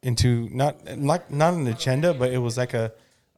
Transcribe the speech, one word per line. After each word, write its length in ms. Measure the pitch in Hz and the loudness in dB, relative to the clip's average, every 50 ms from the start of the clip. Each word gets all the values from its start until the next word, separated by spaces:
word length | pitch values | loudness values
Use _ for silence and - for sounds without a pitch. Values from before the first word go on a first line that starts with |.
| - | -4
into 460 | 127 117 110 131 123 120 117 117 107 | -2 0 2 2 2 2 2 0 -4
not, 460 | 110 127 139 147 - - - - 110 | -2 -2 -2 -2 -2 -4 -12 -12 -8
not, 340 | - 143 139 160 175 - - | -4 0 0 0 -2 -4 -4
not 220 | 147 143 156 170 180 | 0 2 2 2 2
an 120 | 170 139 | 2 0
agenda, 460 | 120 110 - - 131 131 139 156 175 165 | -2 -2 0 0 0 2 2 2 2 2
but 180 | 127 127 127 | 2 0 0
it 60 | 127 | 0
was 200 | 127 123 117 110 | 0 -2 -2 -2
like 160 | 127 127 120 - | -2 -4 -2 -2
a, 160 | 117 113 110 - - _ _ _ _ _ _ _ | -2 -2 -4 -6 -10 _ _ _ _ _ _ _